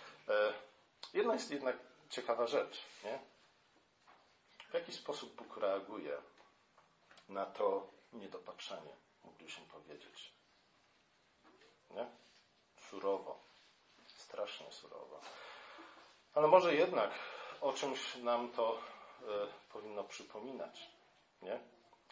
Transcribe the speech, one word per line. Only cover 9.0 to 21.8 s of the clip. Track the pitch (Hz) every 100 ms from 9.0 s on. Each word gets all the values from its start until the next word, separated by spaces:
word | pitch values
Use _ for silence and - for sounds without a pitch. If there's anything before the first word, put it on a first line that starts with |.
| _ _
moglibyśmy | 82 82 80 80 80
powiedzieć. | 80 76 73 90 - - _ _ _ _ _ _ _ _ _ _ _ - - - _ -
Nie? | 90 120 - - - _ _ _ - -
Surowo. | 95 98 95 - - - - - _ _ - -
Strasznie | - - - 101 - 71
surowo. | - - 76 76 76 - - - - - - - - - - _
Ale | 147 151
może | 180 170 147
jednak | 175 151 101 - - - - -
o | 143
czymś | 127 139 127 - 127
nam | 120 120 120
to, | 120 113 113
e, | - - - - 117 104 104 - -
powinno | 107 107 104
przypominać, | - - - 107 120 120 85 - - - _ _ _ -
nie? | 92 123 - -